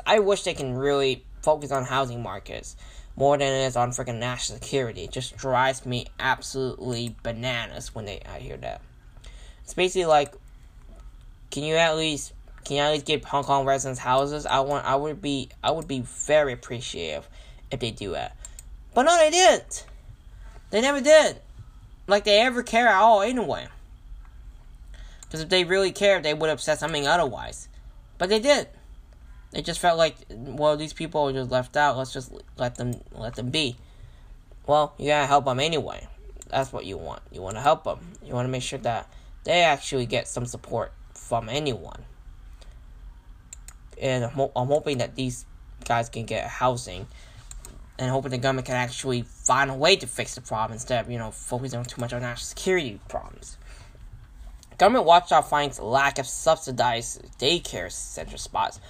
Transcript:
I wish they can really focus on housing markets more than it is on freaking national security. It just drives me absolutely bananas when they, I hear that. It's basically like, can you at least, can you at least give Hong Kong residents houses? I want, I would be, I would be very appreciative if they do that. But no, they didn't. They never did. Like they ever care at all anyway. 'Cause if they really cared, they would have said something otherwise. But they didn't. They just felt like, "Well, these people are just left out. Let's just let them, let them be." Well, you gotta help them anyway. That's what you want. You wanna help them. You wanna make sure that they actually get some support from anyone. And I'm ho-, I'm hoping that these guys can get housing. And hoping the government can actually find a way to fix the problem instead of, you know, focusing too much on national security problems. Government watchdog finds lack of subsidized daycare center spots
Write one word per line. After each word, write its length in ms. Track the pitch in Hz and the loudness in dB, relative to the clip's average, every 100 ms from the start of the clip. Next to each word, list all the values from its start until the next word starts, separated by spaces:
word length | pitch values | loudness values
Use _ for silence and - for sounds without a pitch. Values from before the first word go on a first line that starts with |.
| - | 2
I 120 | 214 | 4
wish 240 | 196 196 | 4 2
they 120 | 180 | 0
can 200 | 160 135 | -4 -4
really 500 | 123 143 143 135 123 - - | -2 0 2 2 0 -8 -4
focus 300 | 156 151 143 | 0 2 0
on 120 | 135 | -2
housing 380 | 123 131 131 117 | 0 -2 -2 -4
markets 540 | 107 107 - 58 - - - - - | -8 -10 -10 -12 -12 -16 -18 -18 -16
more 220 | - 139 143 | 2 4 4
than 160 | 139 | 2
it 140 | 135 131 | 0 0
is 100 | 123 | 0
on 140 | 123 | 0
freaking 280 | 123 123 113 | -2 -6 -6
national 400 | 123 123 - 107 | -6 -4 -6 -8
security. 460 | - 139 120 101 | -4 -2 -2 -6
It 80 | 82 | -8
just 240 | 127 127 - | -8 -10 -8
drives 480 | 135 123 135 131 | 0 2 2 0
me 220 | 127 123 - - | -4 -6 -6 -4
absolutely 960 | 131 123 - 135 127 - 123 117 120 110 | -2 -2 -4 -4 -4 -4 -6 -6 -6 -8
bananas 720 | 117 117 127 120 107 67 127 | -8 -6 -4 -4 -6 -10 -12
when 120 | 113 101 | -10 -10
they, 160 | 95 - | -12 -12
I 120 | 90 | -14
hear 180 | 131 - | -12 -10
that. 220 | 60 - - - - - - - - - | -10 -12 -16 -20 -20 -20 -20 -20 -20 -20
It's 100 | - | -10
basically 320 | - 180 185 165 | 0 2 2 6
like, 260 | 151 143 - - - - - - - - - - - - | 6 4 -4 -20 -20 -20 -20 -20 -20 -20 -20 -20 -20 -10
can 120 | 139 | -6
you 120 | 151 | 0
at 220 | 160 165 160 | 4 4 4
least, 360 | 156 143 - - - - | 0 -2 -8 -16 -20 -18
can 120 | - 143 | -4 0
you 60 | |
at 100 | 147 | 2
least 120 | 151 | 0
give 180 | 135 147 | 0 -2
Hong 200 | - 143 | 0 -2
Kong 220 | 135 139 135 | 2 2 4
residents 340 | 135 135 127 | 0 -2 -6
houses? 460 | 127 131 143 147 143 | 2 2 2 -2 0
I 140 | 135 | 0
want, 260 | 139 143 - | 2 -2 0
I 100 | 139 | 0
would 240 | 151 147 | 0 -4
be, 300 | 143 139 - - | -4 -4 -6 -4
I 100 | 113 | -2
would 140 | 160 156 | -2 -4
be 140 | 135 | -6
very 540 | 120 - - 151 143 | -6 -8 2 4 4
appreciative 760 | 120 - 120 - - 80 73 - - - - - | -2 -8 -10 -8 -8 -6 -8 -10 -18 -20 -20 -10
if 100 | 127 | -6
they 100 | 117 | -6
do 220 | - 101 | -6 -6
that. 240 | 76 58 - - - - - - | -6 -8 -10 -18 -18 -18 -18 -2
But 80 | - | 2
no, 140 | 294 339 | 4 6
they 120 | 311 | 6
didn't. 560 | 339 370 233 - - - - - - - - - - - | 8 6 6 0 -14 -14 -20 -20 -20 -20 -20 -18 -18 -4
They 100 | 208 | 0
never 220 | 269 285 | 2 2
did. 360 | 262 311 226 127 - - - - - - - | 8 8 8 0 -12 -18 -18 -20 -20 -16 2
Like 180 | 202 | 2
they 160 | 208 208 | 6 6
ever 220 | 254 240 | 6 2
care 260 | 240 226 240 | 2 4 6
at 100 | 185 | 8
all 220 | 220 208 | 8 8
anyway. 480 | 214 254 170 95 - - - - - - - - - - - - - - - - - | 6 0 -2 -4 -6 -16 -20 -20 -18 -18 -18 -18 -20 -20 -20 -20 -18 -16 -18 -18 -12
'Cause 100 | 160 | -10
if 100 | 156 | 0
they 140 | 185 | 2
really 280 | 170 190 190 | 4 4 2
cared, 300 | - 202 185 | 4 4 4
they 100 | 151 | 2
would 160 | 151 160 | 0 0
have 140 | 139 | 0
said 160 | - 151 | 0 0
something 280 | 151 151 143 | 0 0 2
otherwise. 600 | 175 147 80 58 - - - - - - - | 4 2 -2 -10 -12 -16 -20 -20 -20 -20 -6
But 140 | 185 | 0
they 100 | 220 | 2
didn't. 300 | 262 269 - - - - - - - - - | 4 2 2 -12 -20 -20 -20 -20 -20 -20 -10
They 100 | - | -8
just 200 | - 165 | -6 2
felt 180 | 180 165 | 2 6
like, 180 | 160 - - | 4 2 -14
"Well, 460 | 110 139 143 151 151 | -14 -10 2 4 4
these 160 | 156 | -2
people 340 | - 165 160 143 | -8 -4 0 0
are 40 | |
just 180 | 135 127 | 0 0
left 260 | 127 127 147 | -2 0 2
out. 220 | 147 127 | 2 2
Let's 140 | 131 | -4
just 200 | 139 127 - - - | -8 -12 -16 -18 -4
let 200 | 123 - | -4 -2
them, 260 | 123 120 - | -6 -6 -10
let 220 | - 113 | -12 -10
them 160 | - 123 | -6 -4
be." 260 | 160 139 123 - - - - - - - - - | -2 -2 -4 -16 -20 -20 -20 -20 -20 -20 -12 2
Well, 280 | 147 147 - | 4 4 0
you 100 | 139 | 0
gotta 180 | 147 139 | 2 4
help 180 | 143 | 4
them 160 | 135 123 | 4 0
anyway. 460 | 156 156 92 50 - - - - - | 0 0 -4 -10 -14 -18 -20 -20 -4
That's 240 | 131 135 | -4 -2
what 140 | - 92 | -6 -10
you 100 | 85 | -10
want. 260 | 80 - - | -10 -12 -14
You 120 | - | -12
wanna 180 | 92 110 | -10 0
help 240 | 143 160 | 2 2
them. 280 | - - 170 208 | 0 -8 -10 -18
You 120 | - | -8
wanna 140 | 127 127 | -4 -4
make 140 | 127 | -4
sure 160 | 127 139 | -6 -4
that 300 | 120 110 - - - - | -4 -4 -8 -18 -20 -12
they 180 | - 175 | 0 4
actually 440 | 165 139 - 135 120 | 4 4 0 -4 -2
get 200 | 123 - | -4 -4
some 200 | 120 120 | -6 -8
support 460 | 113 - 117 - - - | -10 -8 -6 -6 -10 -20
from 340 | - - 117 110 | -20 -4 -4 -2
anyone. 560 | 139 151 104 76 - - - - - - - - - - - - - - - - - - - - - | -4 -2 -4 -10 -16 -18 -20 -20 -20 -20 -20 -20 -20 -20 -18 -18 -20 -20 -20 -20 -20 -20 -20 -20 -6
And 240 | 135 127 | -2 0
I'm 60 | 117 | -2
ho-, 220 | 135 139 123 | -2 -2 0
I'm 120 | 127 | 2
hoping 300 | 151 151 131 | 2 0 -2
that 160 | 113 | -4
these 300 | - 127 123 - - - - | -4 -6 -6 -14 -20 -20 -12
guys 240 | - 117 117 | -2 0 0
can 160 | 113 | -6
get 220 | 110 110 - | -6 -6 -6
housing. 600 | - 127 120 92 90 - - - - - - - - - - | 0 0 0 -6 -12 -14 -16 -20 -20 -16 -16 -16 -18 -18 -6
And 120 | 127 | -2
hoping 200 | 135 135 | -2 -2
the 60 | 127 | -2
government 280 | 135 131 123 | 0 -2 -2
can 80 | |
actually 480 | 127 123 - 135 120 | -2 -2 -4 -4 -4
find 480 | 117 - - 127 139 | -4 -6 2 2 2
a 40 | |
way 220 | 135 160 190 | 2 4 4
to 100 | - | 2
fix 280 | - 110 | -8 -8
the 60 | - | -10
problem 320 | - 110 110 | -6 -4 -4
instead 320 | 113 - 123 | -6 -2 -2
of, 60 | 110 | -2
you 80 | 120 | -6
know, 120 | 110 | -8
focusing 540 | - - 123 131 120 | -10 -8 -6 -6 -8
too 160 | 123 - | -8 -6
much 120 | 120 | -6
on 100 | 123 | -4
national 240 | 123 117 - | -6 -8 -10
security 520 | - 190 185 131 101 - | -6 0 0 -2 -8 -10
problems. 520 | - - - - - - - - - - - - - - - - - | -10 -10 -16 -18 -18 -20 -20 -20 -20 -20 -20 -20 -20 -18 -18 -18 4
Government 260 | 190 247 | 6 6
watchdog 400 | 165 170 - 160 | 8 8 8 4
finds 340 | - 147 143 - | 4 0 0 -4
lack 400 | 107 135 139 139 | 0 2 2 0
of 80 | 131 | -6
subsidized 960 | - 165 160 - 123 120 117 120 - - - | 0 2 2 0 0 0 0 -6 -12 -16 -2
daycare 540 | 135 170 - 101 87 | 0 0 -2 -8 -8
center 460 | - - - 80 - | -10 -10 -10 -12 -12
spots 420 | - 101 - - | -6 -2 -2 -6